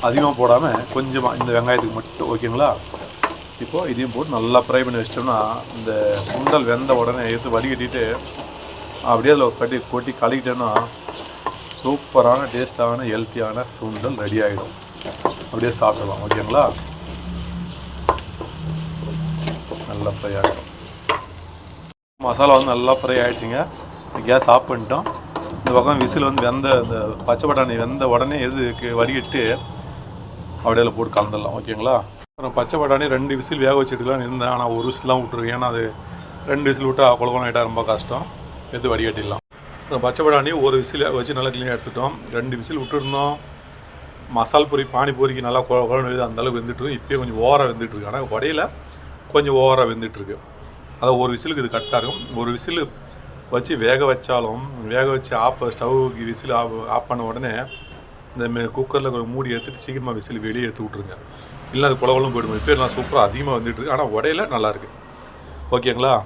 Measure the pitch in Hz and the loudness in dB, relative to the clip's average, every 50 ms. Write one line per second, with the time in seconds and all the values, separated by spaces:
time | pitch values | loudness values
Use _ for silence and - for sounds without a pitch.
0 | - 120 120 143 147 143 139 117 123 120 120 127 160 147 113 110 - - - 131 | 2 4 4 4 4 4 4 4 6 8 8 6 6 4 2 0 -2 0 -2 -2
1 | 135 135 131 135 127 123 123 123 123 123 120 117 117 123 127 123 117 110 113 113 | -2 0 -2 0 0 0 0 0 0 2 2 2 4 4 2 4 2 0 -4 -4
2 | 110 - - - 160 139 120 113 120 117 113 127 147 139 104 - - - - - | -6 -8 -6 -4 -2 -2 -2 -2 -2 -2 2 2 2 2 2 0 -6 -12 -12 -12
3 | - - - - - - - - - - - - 120 - - 165 180 151 123 117 | -12 -12 -6 -4 -4 -4 -4 -8 -12 -16 -10 -10 -10 -4 -4 -2 -2 -2 -2 -2
4 | 131 127 110 120 156 156 135 113 113 117 123 127 120 - 123 127 131 123 120 113 | -2 -4 -2 -4 -4 -2 -2 0 0 4 4 4 4 4 2 2 2 2 0 -2
5 | 107 101 - 131 120 131 120 110 107 107 113 123 - - - 117 110 113 110 107 | -4 -2 -4 -4 0 0 2 2 2 0 -2 -4 -6 -8 -10 -6 -4 -2 0 2
6 | 107 104 104 101 101 101 - 127 135 - 151 151 127 117 120 123 135 135 131 120 | 2 2 2 0 0 -2 -4 0 2 4 4 4 4 4 0 0 2 2 4 4
7 | 117 117 123 127 120 113 117 117 117 131 113 113 120 135 131 117 123 120 131 127 | 4 2 0 -2 -2 -2 -2 -2 -2 0 0 0 0 0 -2 -2 -4 -4 -2 -2
8 | 117 - 131 - - - - - - - - - - - - - - - - - | 0 0 -2 -4 -6 -10 -10 -10 -10 -10 -12 -12 -12 -12 -12 -12 -12 -12 -10 -6
9 | - - 120 113 113 139 151 143 131 120 110 - 120 120 131 123 - - - 123 | 0 2 2 4 8 6 6 8 6 2 2 0 -2 -2 -2 -4 -4 -2 -4 -4
10 | 123 139 127 - 139 - 139 135 123 127 123 123 123 113 107 120 117 117 - - | -2 -4 -2 0 0 2 2 2 0 -2 -2 0 0 2 2 0 0 -2 -8 -12
11 | - - - - - - - - - - - - - - - - - 131 143 139 | -14 -12 -12 -12 -12 -12 -12 -8 -8 -8 -8 -8 -10 -10 -10 -4 -2 -2 -2 -2
12 | - - - 135 117 120 123 135 143 127 117 120 127 127 - - 120 117 117 123 | -4 4 4 6 8 8 6 4 2 -2 -2 -2 -2 -2 -2 0 0 0 0 0
13 | 131 113 107 110 113 107 - 120 113 107 107 120 123 - - - 117 110 110 104 | -2 -2 -2 -2 -2 -4 -4 -4 -4 -4 -4 -6 -6 -8 -8 -8 -8 -8 -6 -4
14 | 101 123 - - 104 101 104 110 107 104 101 95 - - - - - - - - | -4 -4 -4 -2 -4 0 0 2 2 2 0 -2 -6 -8 -10 -12 -14 -14 -12 -10
15 | - - - - - - - - - - - 113 117 120 117 - 117 107 107 - | -10 -10 -10 -4 -4 -4 -4 -4 -10 -8 -4 -2 -2 -2 0 2 2 2 2 2
16 | 107 98 98 104 104 107 104 110 101 104 117 143 139 117 - - - - - - | -2 -4 -4 -6 -2 -2 -2 -2 0 2 4 4 4 4 0 -4 -10 -10 -12 -12
17 | - - - - - - - - - - - - - - - - - - - - | -12 -10 -10 -10 -8 -8 -8 -8 -8 -8 -8 -8 -8 -8 -10 -12 -12 -12 -12 -4
18 | - - - - - - - - - - - 160 160 160 160 160 160 160 160 160 | -2 -2 -2 -2 -4 -10 -10 -12 -12 -12 -10 -8 -6 -6 -6 -4 -6 -6 -8 -8
19 | 160 160 160 160 - - - - - 160 165 - - - 87 - - - 104 101 | -8 -6 -6 -4 -4 -4 -4 -4 -4 -6 -6 -6 -8 -10 -10 -10 -8 -8 -6 -2
20 | 104 101 101 - - 104 101 98 98 - - - - - - - - - - - | -2 -2 -2 -2 -4 -4 0 2 2 2 2 0 -8 -12 -14 -14 -14 -14 -14 -8
21 | - - - - - - - - - - - - - - - - - - - _ | -2 -2 -2 -2 -2 -10 -14 -14 -14 -14 -16 -16 -16 -16 -16 -16 -16 -18 -18 _
22 | _ _ _ _ 131 123 117 - 139 139 139 131 139 135 120 120 123 127 131 131 | _ _ _ _ -4 -4 2 4 8 8 8 8 8 4 2 2 4 4 4 4
23 | 135 127 127 127 120 123 113 - 117 113 117 135 170 - - - - - - - | 2 0 2 2 2 2 0 -2 -4 -4 -2 -2 -2 -4 -6 -14 -14 -14 -16 -16
24 | - - - - - 113 127 131 - - 117 127 - - 131 117 110 101 127 151 | -16 -10 -8 -6 2 6 6 6 8 8 8 8 6 2 -4 -4 -2 -2 -2 -2
25 | 208 - - - - - - - - - - - - - 123 123 123 139 147 139 | -2 -4 -8 -8 -12 -8 -8 -8 -8 -6 -10 -4 -2 4 4 6 6 6 4 4
26 | 127 123 131 147 143 139 135 139 117 120 123 135 139 139 135 123 117 113 117 110 | 2 2 2 2 2 2 2 2 2 2 0 0 4 4 4 4 4 0 -2 -4
27 | 107 107 107 - - - 120 120 - 147 143 135 131 127 117 113 117 120 131 139 | -4 -4 -6 -6 0 0 0 2 2 2 4 4 2 2 2 -2 -2 -2 -2 0
28 | 135 127 120 120 127 139 147 147 127 123 131 135 127 120 117 120 120 120 117 117 | 2 4 4 4 4 2 0 -2 -2 -2 -2 -2 -2 -2 -2 -4 -6 -4 2 2
29 | 117 120 135 135 - - - 139 117 110 107 - - - - - - - - - | 2 2 2 -2 -4 -2 -2 0 2 0 0 -2 -4 -10 -12 -12 -12 -12 -12 -12
30 | - - - - - - - - - - - - - 117 113 117 120 113 92 107 | -14 -14 -14 -14 -14 -14 -14 -14 -14 -12 -12 -2 0 4 4 6 4 4 2 -2
31 | 117 113 - 107 104 104 104 107 104 - - 117 - 113 110 104 110 127 131 113 | -4 0 2 2 2 2 -2 -4 -4 -4 -6 -6 -6 -6 -6 -2 2 2 2 2
32 | 101 - - - - _ _ - 135 127 113 127 120 - - 156 147 139 139 135 | 0 -2 -14 -18 -20 _ _ -10 -8 -2 0 0 0 0 0 0 4 4 4 4
33 | 147 143 131 127 135 143 139 131 123 - 156 143 131 131 139 139 135 127 127 117 | 4 2 0 0 0 -2 -2 -4 -2 -4 0 2 4 6 6 4 4 2 -2 -4
34 | 120 123 135 131 123 120 127 127 120 123 127 123 123 120 117 113 117 127 127 - | 0 0 0 0 -2 -4 -4 -2 0 0 0 0 0 0 0 0 -2 -2 -4 -4
35 | - 131 127 127 123 113 - 117 117 117 120 123 127 123 117 117 113 110 107 - | 2 2 2 2 2 -2 -4 -4 -2 -2 -2 0 0 0 0 0 -2 -4 -6 -8
36 | - - - - - - - - - - 139 143 147 143 131 123 139 131 131 135 | -14 -14 -14 -14 -16 -16 -16 -12 -4 -2 -2 2 2 2 2 2 0 -2 4 8
37 | 139 127 120 - 117 123 123 127 123 120 117 120 117 113 113 113 113 110 110 104 | 8 8 8 6 2 0 0 0 -2 0 2 2 0 2 0 -2 0 0 0 0
38 | - - 120 135 175 - - - - - - - - - - 120 117 131 - 113 | 0 -4 -6 -6 -6 -8 -12 -14 -16 -16 -16 -16 -14 -10 -8 -2 0 0 0 2
39 | 113 110 104 107 104 101 101 92 _ _ - - - - - - - - 151 127 | 0 -2 -2 -2 -4 -4 -6 -6 _ _ -20 -20 -20 -20 -18 -18 -8 -4 -4 0
40 | 117 123 123 - 160 151 147 143 135 147 165 156 135 139 131 131 123 - - 151 | 0 0 0 4 4 6 6 6 4 4 0 4 4 4 4 4 2 0 -2 0
41 | - 160 143 127 120 139 143 127 131 131 123 123 127 127 120 117 - 123 110 120 | 0 2 2 -2 -2 -2 -4 -2 -2 -2 -4 -4 -4 -4 -4 -4 -6 -8 -4 -2
42 | 127 139 156 147 127 113 113 117 120 131 127 120 117 - 156 151 131 117 147 147 | -2 -2 -2 -6 -12 -6 -4 -4 -4 -4 -6 -6 -6 -6 -6 -6 -4 -2 -4 -4
43 | 131 135 139 139 143 143 147 147 - - - - - - - - - - - - | -2 -2 -2 0 0 0 -2 -4 -10 -18 -18 -18 -20 -20 -20 -20 -20 -20 -18 -18
44 | - - - - - - 127 117 113 - - 151 151 143 143 135 139 131 - 123 | -18 -18 -18 -18 -16 -4 0 0 0 4 6 4 4 6 2 -2 0 0 0 2
45 | 139 143 131 123 135 135 131 131 123 120 123 127 127 - 127 123 123 113 123 131 | 2 2 2 2 2 2 2 0 -2 0 2 2 2 4 4 4 4 4 2 2
46 | 131 123 123 127 123 113 110 113 123 131 123 117 113 120 120 - 123 147 139 117 | 2 0 0 -2 -2 -2 -2 -2 -2 -2 -2 -2 -4 -6 -8 -6 -4 -6 -6 -6
47 | - - 143 135 127 120 113 110 117 123 143 147 139 123 113 113 117 110 101 104 | -4 -2 -2 -2 -2 -2 -2 2 6 6 6 6 6 4 2 -2 -6 -6 -6 -8
48 | 101 101 110 135 131 117 104 113 127 151 160 151 175 - - - - - - - | -8 -6 -6 -6 -4 -2 -2 -2 0 0 0 0 -2 -2 -4 -12 -18 -18 -18 -18
49 | - - - - - - - 147 143 139 135 131 131 131 131 131 127 113 113 113 | -18 -18 -18 -18 -18 2 2 2 4 6 4 6 6 6 6 6 4 2 2 -4
50 | 113 110 - - 101 95 101 - - - - - - - - - - - - - | -6 -8 -8 -10 -10 -10 -10 -12 -14 -20 -20 -18 -18 -18 -18 -18 -18 -18 -8 0
51 | - 127 127 123 127 123 120 117 - 156 160 147 127 113 113 113 107 - - 120 | 2 4 4 4 4 2 0 -2 -4 -4 -2 -2 -2 0 -2 -2 -2 2 0 0
52 | 113 123 - - - - - 117 117 120 120 120 - - 170 170 151 135 - - | 0 0 -6 -8 -10 -8 -6 -4 -2 -2 -2 -4 -4 -4 -2 -2 -4 -4 -6 -16
53 | - - - - - - - - - - 127 123 123 - 165 127 110 113 127 131 | -18 -18 -18 -18 -18 -18 -18 -18 -10 -2 -2 -2 0 0 -2 2 4 4 4 6
54 | 143 135 131 127 - - 127 123 117 110 110 120 135 139 139 123 113 107 117 127 | 4 4 2 2 0 0 0 0 0 -2 -4 -6 -8 -10 -10 -10 -6 -2 0 2
55 | 131 135 135 131 131 - - 113 113 123 127 - 127 117 107 - 120 120 131 135 | 2 2 0 -2 -2 -2 -2 2 2 0 0 0 -4 -4 -4 -2 -2 2 2 2
56 | 131 127 110 110 117 113 117 113 - 127 123 117 117 117 113 113 110 113 113 117 | 2 2 -2 -6 -6 -6 -6 -6 -4 0 0 0 0 -2 -4 -6 -4 -2 -2 -2
57 | - - 123 120 117 113 113 123 135 123 110 113 131 139 - - - - - - | 0 -2 -4 -4 -2 -4 -4 -4 -4 -4 -4 -4 -6 -8 -12 -18 -18 -18 -18 -20
58 | - - - - - - - 127 120 117 117 120 117 113 113 127 131 135 - 139 | -20 -20 -20 -20 -20 -16 -8 -6 -4 -2 -2 -2 -2 -2 -2 -4 -4 0 0 -2
59 | 135 131 123 120 117 113 120 131 135 127 120 117 113 - - - - - 127 131 | 0 0 -2 -2 -4 -4 -6 -6 -4 -4 -4 -6 -6 -10 -12 -12 -10 -8 -8 -6
60 | 127 127 117 107 101 - 120 110 104 110 110 123 123 113 110 - 107 107 101 101 | -4 -4 -6 -6 -6 -8 -8 -6 -6 -4 -4 -2 -4 -4 -4 -6 -10 -8 -8 -10
61 | 101 92 - - - - - - - - - - - - - 127 139 139 131 131 | -12 -12 -12 -16 -16 -18 -18 -18 -18 -18 -18 -18 -16 -6 0 2 4 4 4 4
62 | 131 123 131 131 135 131 120 120 113 110 107 107 - 147 147 131 131 120 - - | 4 4 4 4 4 2 0 0 -2 -2 -2 -2 2 2 4 4 4 0 0 -4
63 | 123 - 151 135 107 202 - 131 143 143 131 117 113 117 110 110 127 151 135 135 | -4 2 4 4 4 4 4 -2 -2 0 0 0 -2 -4 -6 -4 -4 -2 0 0
64 | 147 120 104 110 - 151 160 170 214 - 135 113 107 107 101 98 107 - - - | 0 0 0 0 0 2 0 0 -2 -2 -2 0 0 0 0 -2 -10 -16 -18 -20
65 | - - - - - - - - - - - - - - 123 123 120 127 117 117 | -20 -20 -20 -20 -20 -20 -20 -20 -18 -18 -16 -14 -2 0 0 2 2 2 2 2
66 | 127 135 127 110 101 | 4 4 4 4 2